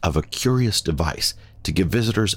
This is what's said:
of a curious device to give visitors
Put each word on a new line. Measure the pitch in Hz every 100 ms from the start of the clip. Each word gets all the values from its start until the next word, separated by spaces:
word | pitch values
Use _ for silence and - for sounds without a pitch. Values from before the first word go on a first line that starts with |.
of | 90 76
a |
curious | - - 127 127 120 -
device | - 76 80 - - - - -
to | -
give | 76 160
visitors | 117 110 110 107